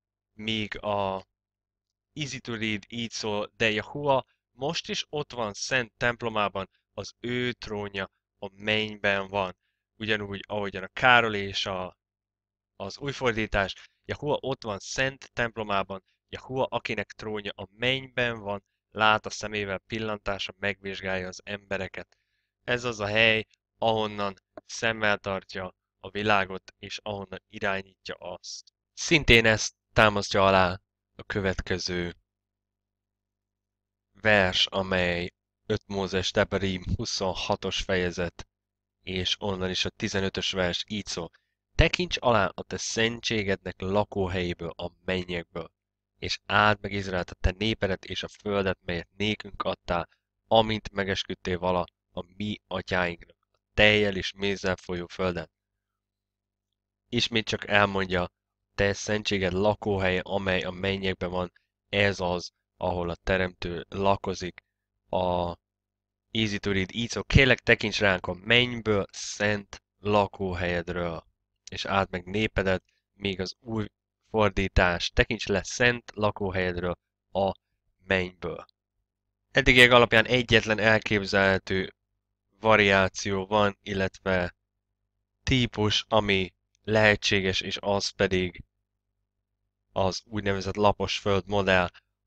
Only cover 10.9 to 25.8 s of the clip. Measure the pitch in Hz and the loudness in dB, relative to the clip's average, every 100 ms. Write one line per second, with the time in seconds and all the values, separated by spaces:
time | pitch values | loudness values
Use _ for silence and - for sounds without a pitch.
10.9 | - 127 120 113 104 98 95 104 92 90 | 2 6 6 6 0 -4 -6 -4 -6 -8
11.9 | - _ _ _ _ _ _ _ - 98 | -12 _ _ _ _ _ _ _ -14 -14
12.9 | - 143 127 127 110 107 104 92 - - | -10 -10 -2 -2 0 0 0 -2 -4 -18
13.9 | _ - 101 147 131 254 - 113 98 - | _ -10 -8 -4 -2 -4 -6 -6 -8 -6
14.9 | - 131 135 - - 117 113 104 98 95 | -4 -4 -4 -12 -4 -4 -4 -2 -2 -2
15.9 | 95 _ _ - 95 - 131 123 117 - | -6 _ _ -16 -16 -8 -4 -2 -2 -4
16.9 | 107 98 - 113 107 101 - 98 107 123 | -6 -8 -10 -10 -8 -8 -10 -14 -4 -2
17.9 | 131 131 127 120 113 101 101 _ _ _ | -2 -4 -2 -2 -2 -6 -8 _ _ _
18.9 | 101 107 107 101 - 104 107 101 92 - | 2 4 4 0 -10 -6 -6 -4 -6 -6
19.9 | 113 110 104 - 98 - - 101 98 98 | -6 -6 -6 -6 -6 -6 -6 -6 -6 -8
20.9 | 95 95 95 92 - - 101 101 95 92 | -8 -6 -4 -6 -12 -12 -10 -6 -6 -6
21.9 | - - _ _ _ _ _ - 123 120 | -10 -16 _ _ _ _ _ -4 -2 -2
22.9 | 107 101 107 113 110 - _ _ - 113 | -4 0 4 4 4 -2 _ _ -2 0
23.9 | 110 107 104 101 95 _ - - - 117 | 2 0 -4 -6 -8 _ -20 -16 -6 -4
24.9 | 113 107 104 101 95 - 98 92 - | 0 0 0 -2 -6 -6 -10 -10 -12